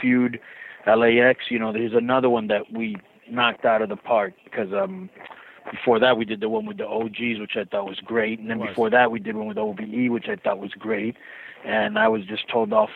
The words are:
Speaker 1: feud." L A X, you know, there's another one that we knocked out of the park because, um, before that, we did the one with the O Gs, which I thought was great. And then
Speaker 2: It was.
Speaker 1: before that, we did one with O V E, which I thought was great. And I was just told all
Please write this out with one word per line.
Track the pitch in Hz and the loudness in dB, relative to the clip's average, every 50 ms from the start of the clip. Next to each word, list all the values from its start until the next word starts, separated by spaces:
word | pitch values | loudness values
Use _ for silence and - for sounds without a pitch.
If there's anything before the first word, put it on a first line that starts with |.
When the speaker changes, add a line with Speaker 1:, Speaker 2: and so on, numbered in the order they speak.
Speaker 1:
feud." | 127 127 123 123 123 120 120 - - - - - - - - - - | 2 2 4 4 4 2 -2 -6 -14 -16 -20 -20 -20 -20 -14 -4 2
L | 104 110 113 117 | 4 4 6 6
A | 117 117 120 | 6 6 6
X, | 123 127 123 - - - | 6 6 4 2 -2 -4
you | 123 113 | -4 -2
know, | 113 110 | -2 -2
there's | 107 113 117 110 110 | -2 -2 -2 2 2
another | 120 120 123 131 131 131 123 | 2 2 2 2 2 4 4
one | 120 117 110 | 2 2 0
that | 107 107 101 - - 110 | 0 0 -2 -2 -4 -6
we | 113 113 107 104 92 - _ _ _ _ - | -6 -4 -4 -6 -8 -12 _ _ _ _ -8
knocked | 117 123 120 117 113 - - | -2 0 0 0 0 2 2
out | 120 110 107 110 | 2 2 2 2
of | 101 | -2
the | 104 | -4
park | - - - 120 107 101 92 92 _ _ | -6 -2 0 2 2 0 0 -6 _ _
because, | - - 120 104 92 98 | -10 -6 -6 -4 -2 -2
um, | 98 98 95 95 92 95 95 - - - - - - - - - - - - | -2 -2 -4 -6 -10 -14 -16 -16 -18 -20 -20 -20 -20 -20 -20 -20 -20 -16 -14
before | 104 - - 127 117 110 | -10 -2 2 4 4 6
that, | 123 127 123 | 6 6 4
we | 110 117 | 4 0
did | 104 110 101 | -4 -4 -4
the | 110 110 | -2 -2
one | 113 110 107 | -2 -2 -4
with | 107 101 | -4 -8
the | 98 113 | -8 -6
O | 104 107 110 113 | -4 -4 -4 -4
Gs, | 110 101 113 120 120 113 104 | -4 -6 -4 -4 -4 -4 -4
which | 107 - - | -6 -6 -6
I | 110 98 | -6 -6
thought | - - 101 98 | -4 -4 -4 -4
was | 98 98 - | -4 -8 -12
great. | - - 113 117 107 110 117 113 | -8 -4 -2 0 0 0 -2 -6
And | - 226 | -6 -6
then | 226 | -6
Speaker 2:
It | - | -4
was. | - - | -4 -4
Speaker 1:
before | - 240 226 214 | -2 0 2 4
that, | - - 254 226 | 6 6 6 4
we | 233 220 | 2 -2
did | 190 220 214 | -6 -6 -6
one | 220 214 | -6 -6
with | 214 202 214 | -6 -4 -4
O | 214 214 202 | -4 -4 -4
V | 208 220 | -6 -8
E, | 214 - - 127 120 | -6 -2 0 0 0
which | 120 110 - | 0 -2 -2
I | 117 107 | -4 -8
thought | - - 107 101 | -4 -2 -2 -2
was | 95 98 98 | -2 -6 -12
great. | - 101 110 110 110 101 107 117 117 - - - - - - - - - - | -12 -8 -6 -4 -4 -2 -4 -6 -8 -10 -14 -20 -20 -18 -18 -20 -18 -14 -8
And | 110 107 107 104 - 214 | -4 -2 0 0 0 0
I | 214 220 220 | 2 2 2
was | 110 107 98 | 2 0 -2
just | 101 107 - - - | -6 -8 -8 -6 -2
told | - 117 110 104 110 | 0 0 0 2 2
all | 110 107 - - | 2 2 2 2